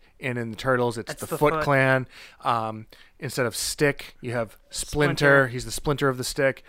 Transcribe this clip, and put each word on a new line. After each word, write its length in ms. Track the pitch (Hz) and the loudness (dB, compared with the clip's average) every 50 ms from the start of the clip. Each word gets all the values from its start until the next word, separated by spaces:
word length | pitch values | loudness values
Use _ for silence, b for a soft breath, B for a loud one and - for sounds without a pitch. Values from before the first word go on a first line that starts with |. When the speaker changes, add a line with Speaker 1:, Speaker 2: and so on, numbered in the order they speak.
| b b b - | b b b -8
Speaker 1:
and 160 | - 131 120 | -6 -6 -4
in 140 | 120 117 113 | -4 -6 -6
the 40 | 110 | -8
Turtles, 420 | - - 135 127 123 123 120 113 | -4 0 0 2 2 2 0 -2
it's 140 | 117 101 - | -4 -8 -8
Speaker 2:
It's 80 | 147 - | -10 -10
Speaker 1:
the 60 | - | -8
Speaker 2:
the 100 | - 170 | -8 0
Speaker 1:
Foot 160 | 147 151 147 160 | 2 2 2 2
Speaker 2:
Foot. 80 | 156 151 | 0 0
Speaker 1:
Clan. 440 | 143 143 135 135 131 131 131 127 B B B B B B B | 2 4 4 4 4 2 2 0 B B B B B B B
Um, 460 | - 139 120 113 110 110 110 110 110 - B B B B B - | -2 -2 0 0 -2 -4 -6 -10 -14 -18 B B B B B -12
instead 260 | - 127 - 143 123 | -12 -6 -4 -2 -2
of 100 | 113 - | -2 -2
Stick, 600 | - - - - - 151 143 139 - - - - - | -4 -6 -6 -2 0 0 0 0 -2 -8 -18 -16 -12
you 100 | - 123 | -8 -6
have 260 | 117 120 117 101 - - _ _ | -4 -4 -4 -6 -8 -16 _ _
Splinter. 460 | - - - - - 147 147 139 139 | -10 -10 -8 -4 0 2 2 2 2
Speaker 2:
Splinter. 300 | - 147 139 143 139 135 120 | 4 6 6 8 6 6 4
Speaker 1:
He's 160 | 123 127 113 | 0 -6 -8
the 60 | 113 | -6
Splinter 360 | - - - 151 143 127 147 | -8 -4 -2 -2 0 2 0
of 100 | 135 127 | 0 0
the 60 | 127 123 | 0 -4
Stick. 400 | - - 151 139 135 127 - B | -4 -2 0 0 0 0 -2 B